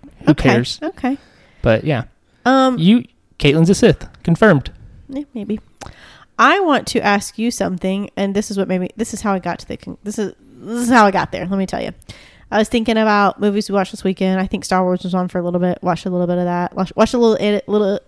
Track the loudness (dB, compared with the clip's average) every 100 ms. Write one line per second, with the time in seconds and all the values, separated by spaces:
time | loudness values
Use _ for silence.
0 | -16 -2 2 4 4 2 0 -6 -10 -4
1 | -4 -6 _ _ _ _ 0 0 0 -4
2 | -6 _ _ _ 2 4 4 4 4 4
3 | 0 _ _ 0 2 4 4 4 2 0
4 | -6 -8 -2 2 2 2 0 -14 -20 -20
5 | -14 -12 -10 -12 -8 -8 -10 _ -20 -20
6 | -20 -20 -12 2 4 4 2 0 0 -2
7 | 0 0 -2 -6 -6 -4 -4 -4 -4 -4
8 | -6 -4 -2 -2 -2 -4 -2 -2 -4 -6
9 | -8 -4 -4 -2 -4 -8 -10 -12 -12 -12
10 | -10 -6 -6 -8 -20 -18 -10 -4 4 6
11 | 6 4 -2 -6 -4 -4 -4 -6 -8 -10
12 | -20 -20 -20 -20 -2 0 0 0 0 2
13 | 2 4 2 2 0 0 0 -2 -2 -4
14 | -4 0 0 0 -2 -6 -2 0 2 0
15 | -2 -2 -2 -4 -2 0 0 0 -2 -2
16 | -2 -2 0 0 -2 -2 -4 -4 -4 0
17 | 0 2 2 2 0 -2 0 0 0 -2